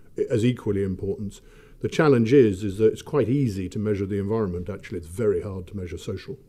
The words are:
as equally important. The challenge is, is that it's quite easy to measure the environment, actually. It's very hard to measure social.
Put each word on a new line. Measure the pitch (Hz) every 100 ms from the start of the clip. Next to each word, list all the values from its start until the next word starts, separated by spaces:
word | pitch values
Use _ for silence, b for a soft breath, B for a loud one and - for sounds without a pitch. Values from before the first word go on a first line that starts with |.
| b - -
as | 120
equally | 123 120 110 98
important. | 95 92 98 - 101 - b b b b
The | 110
challenge | - 151 120 110
is, | 143 110 92
is | 104 98
that | 110
it's | 113
quite | - 147 107
easy | 143 123 95 90
to | 113
measure | 104 98 98
the | 101
environment, | 98 113 98 87 87
actually. | 95 - 95
It's | 80
very | 90 107 87
hard | 107 95 90
to | 104
measure | 87 85
social. | - 95 - -